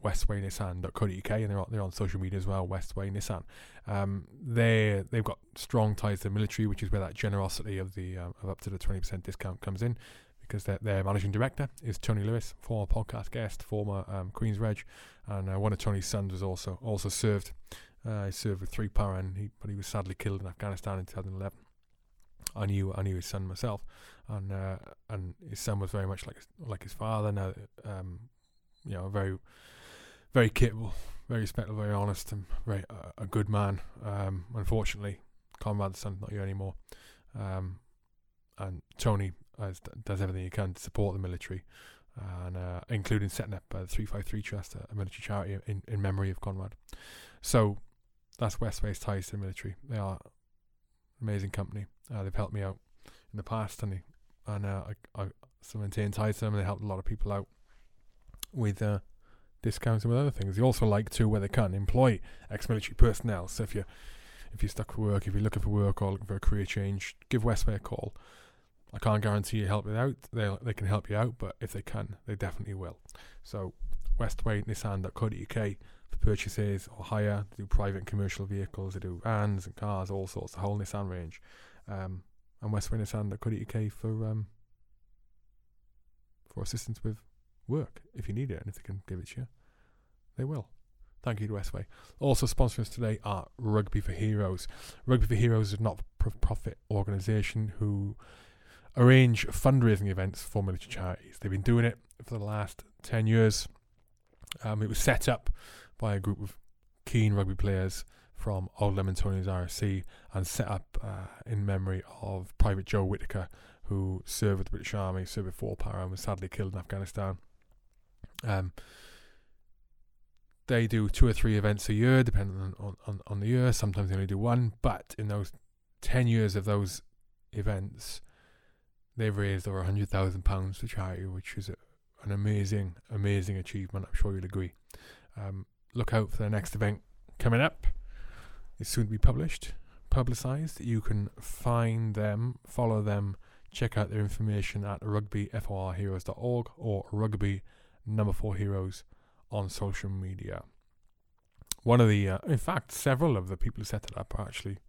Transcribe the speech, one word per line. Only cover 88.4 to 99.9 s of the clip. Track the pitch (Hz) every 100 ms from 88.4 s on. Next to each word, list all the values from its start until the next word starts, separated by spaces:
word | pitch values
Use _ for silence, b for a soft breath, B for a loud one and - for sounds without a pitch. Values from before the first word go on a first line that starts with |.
| 135
it, | 87
and | -
if | -
they |
can | - 98 -
give | 92
it | -
to | 123
you, | 123 - b b b b b b _ -
they |
will. | 135 147 - - - - - -
Thank | 123 104
you | 107
to |
Westway. | 101 - - - B B B
Also | 143 127 127
sponsoring | - 123 -
us | 110
today | - 110 107
are | 104 95 - -
Rugby | 113 107 101 107
for | 98
Heroes. | 92 110 104 98 92 - B B B -
Rugby | 127 110
for |
Heroes | 110 120 110 104
is | 104
a |
not-for-profit | 110 - - - 110 - - - - - -
organisation | 104 98 98 101 107 101 110 107 98
who | 104 101 98 - B B B B B B B -
arrange | 123 131 123 110 -
fundraising | - 139 135 117